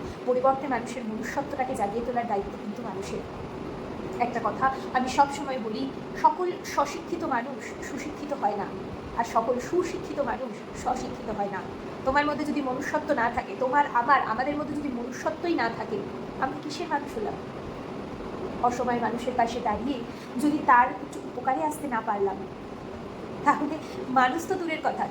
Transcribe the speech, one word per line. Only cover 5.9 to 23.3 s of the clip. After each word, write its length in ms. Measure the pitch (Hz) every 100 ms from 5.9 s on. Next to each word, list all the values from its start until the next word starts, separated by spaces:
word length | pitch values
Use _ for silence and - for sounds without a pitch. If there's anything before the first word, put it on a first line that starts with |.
| - - -
সকল 300 | - 311 359 - -
সশিক্ষিত 580 | - 285 - - -
মানুষ 680 | 311 240 269 233 - - -
সুশিক্ষিত 440 | 277 302 - 294
হয় 220 | 285 208 214
না, 100 | 185 185 - - - -
আর 60 |
সকল 360 | 233 233 233 247
সুশিক্ষিত 600 | - 349 - - - 294
মানুষ 640 | 240 214 254 202 - -
সশিক্ষিত 500 | 254 240 247 240 226 208
হয় 120 | 202
না। 60 | 190 - - - - 262
তোমার 200 | 285 294
মধ্যে 200 | 285 294
যদি 160 | 285
মনুষ্যত্ব 520 | 269 254 - 294 302
না 180 | 254 233 247
থাকে, 200 | 247 208
তোমার, 260 | 254 285 277
আমার, 280 | 240 269 262
আমাদের 360 | 233 226 277 294
মধ্যে 180 | 294 294
যদি 140 | 277
মনুষ্যত্বই 640 | 240 240 - 320 302 349
না 160 | 294 226 226
থাকে, 200 | 214 202 - - - -
আমরা 160 | 262 294
কিসের 240 | 302 - 320
মানুষ 300 | 302 381 453
হলাম? 160 | 403 - - - - - - - - - - - - -
অসময় 360 | 240 247 240 240
মানুষের 320 | 226 240 254 247
পাশে 220 | 233 254
দাঁড়িয়ে 400 | 214 214 247 254 - - - 247
যদি 160 | 294 294 -
তার 220 | 247 254
একটু 320 | - - -
উপকারে 440 | - - 254 277
আসতে 240 | 311 302 285
না 140 | 226 226
পারলাম, 300 | 202 196 190 190 - - - - - - - -